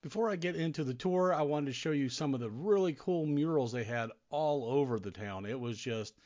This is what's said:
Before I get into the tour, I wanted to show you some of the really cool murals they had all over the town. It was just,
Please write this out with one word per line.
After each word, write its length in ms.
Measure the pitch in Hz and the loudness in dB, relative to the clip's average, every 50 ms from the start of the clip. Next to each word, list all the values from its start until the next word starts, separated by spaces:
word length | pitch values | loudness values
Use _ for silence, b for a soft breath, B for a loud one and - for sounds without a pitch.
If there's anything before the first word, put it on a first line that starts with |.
Before 280 | - 147 - 208 226 220 | -12 -6 -2 -2 0 0
I 60 | 202 | 0
get 200 | 180 165 175 175 | 0 -2 -2 0
into 280 | 160 165 165 147 - 156 | 0 0 0 0 -2 -2
the 100 | 131 131 | -2 -2
tour, 400 | 123 - 185 180 185 185 185 175 | -2 0 2 4 4 4 4 4
I 80 | 151 | 4
wanted 260 | 151 143 147 147 147 139 | 2 2 2 0 0 -2
to 60 | 127 | -4
show 180 | - - 160 | -2 -2 0
you 180 | 151 143 139 131 | 2 2 2 0
some 240 | 123 - 156 147 135 | 0 -2 0 0 0
of 60 | 127 | 0
the 100 | 120 113 | -2 -4
really 440 | 104 117 156 208 208 196 190 180 151 | -6 -4 2 2 4 4 4 2 0
cool 320 | - - - 180 170 156 | -2 -2 -2 0 0 2
murals 460 | 156 147 143 147 165 165 151 127 117 | 2 2 2 2 4 2 2 2 2
they 120 | 113 123 113 | 0 -2 -4
had 280 | 101 120 117 113 113 113 _ _ _ | -2 -2 -2 -2 -4 -6 _ _ _
all 400 | - 147 156 151 147 143 123 113 | -4 -2 0 2 0 0 0 2
over 300 | 127 143 143 131 120 110 | 2 2 2 2 0 -2
the 120 | 92 101 | -2 -6
town. 340 | 87 98 104 101 98 95 98 | -8 -6 -8 -6 -6 -6 -6
It 140 | 101 120 135 | -6 -6 -4
was 180 | 120 120 117 101 | -4 -4 -6 -6
just, 360 | - 127 117 110 104 - - B B | -4 -4 -4 -4 -6 -8 -10 B B